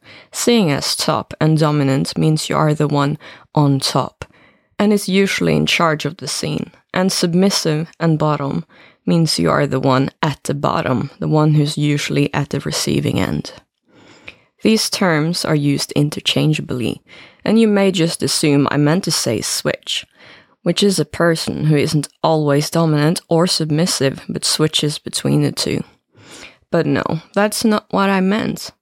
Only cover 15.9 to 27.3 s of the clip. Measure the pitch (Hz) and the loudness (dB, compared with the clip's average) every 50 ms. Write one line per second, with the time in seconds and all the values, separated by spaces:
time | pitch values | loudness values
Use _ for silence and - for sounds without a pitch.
15.9 | - - 147 151 - - - - - 139 143 151 151 151 143 - 131 123 113 92 | -2 -2 -2 -2 -2 -4 -4 -2 0 0 2 2 0 0 -2 -4 -6 -4 -4 -4
16.9 | - - - _ - - - - - _ - - 208 226 226 214 208 202 196 190 | -6 -6 -10 _ -20 -20 -20 -20 -20 _ -2 0 2 4 4 4 4 4 2 2
17.9 | 180 156 160 165 - - - 135 - - - 151 143 143 135 - - 143 147 147 | 2 2 0 -2 -2 -4 -4 -4 -2 0 2 2 4 4 2 2 2 2 2 2
18.9 | 160 190 - - - - - 127 113 - - - - - - - - - _ - | 2 0 0 -2 -4 -2 -2 -2 -2 -2 -4 -4 -6 -4 -4 -4 -4 -6 _ -8
19.9 | - - - - _ _ - - - - - _ _ _ - 165 175 - 202 202 | -8 -8 -8 -10 _ _ -20 -20 -20 -20 -20 _ _ _ -4 -2 0 2 2 2
20.9 | 190 170 147 - - - 170 170 165 165 - - - 71 - 151 156 143 123 151 | 2 0 -2 -4 -2 0 2 2 2 0 -2 -4 -4 -2 0 2 2 2 2 2
21.9 | - 151 139 - _ _ - 156 160 156 151 143 143 143 151 - - 165 170 160 | 0 -2 -2 -4 _ _ 0 0 2 2 2 2 2 0 0 0 0 0 2 2
22.9 | 151 147 147 156 180 - - _ 170 160 170 185 - - 160 156 147 151 175 185 | 2 2 2 2 0 -2 -2 _ 2 2 2 2 0 -2 -2 0 0 0 0 0
23.9 | - - 135 135 - - - - - - - - - - 151 156 - - - 147 | 0 0 0 -2 -2 -4 -8 -10 -8 -6 -4 -2 0 0 0 0 0 0 -2 -2
24.9 | 151 - - - - - - 135 143 147 147 139 - - - - - - - - | -4 -6 -10 -10 -8 -4 -2 0 2 2 2 0 -2 -4 -4 -4 -4 -4 -6 -8
25.9 | _ _ _ _ _ - - - - - - - - _ _ _ - 170 151 143 | _ _ _ _ _ -20 -20 -20 -20 -20 -20 -20 -20 _ _ _ -2 0 0 0
26.9 | 139 101 - - - 160 - - | 0 0 0 -2 -4 -6 -6 -6